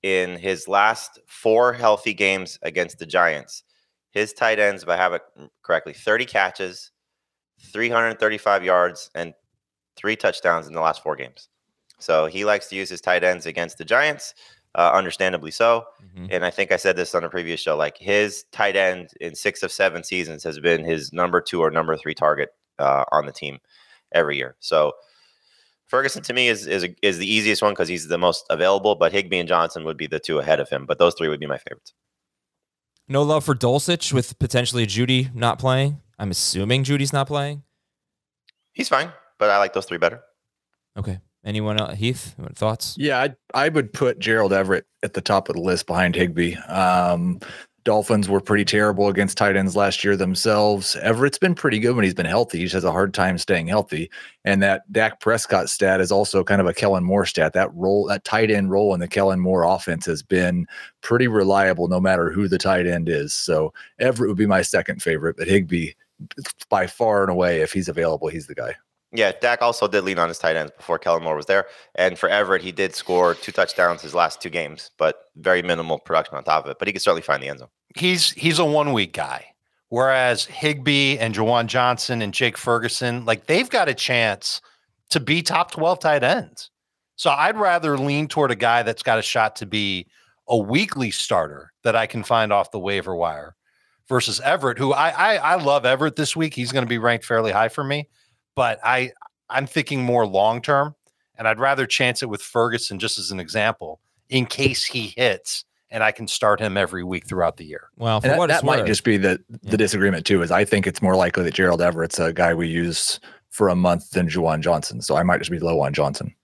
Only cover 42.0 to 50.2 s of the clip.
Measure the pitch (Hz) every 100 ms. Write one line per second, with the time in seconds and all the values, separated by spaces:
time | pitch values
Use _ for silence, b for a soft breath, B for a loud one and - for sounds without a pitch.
42 | 113 123 - - - - 110 113 - -
43 | 147 127 143 127 _ - 147 156 120 -
44 | 127 110 107 113 101 98 95 92 - _
45 | 98 95 - 98 - 87 90 90 - 87
46 | 90 85 90 82 85 85 - 87 90 90
47 | 87 87 87 87 B B B _ - 107
48 | 104 110 95 98 - 104 98 107 104 98
49 | 101 95 98 - 101 98 95 95 98 -
50 | 101 98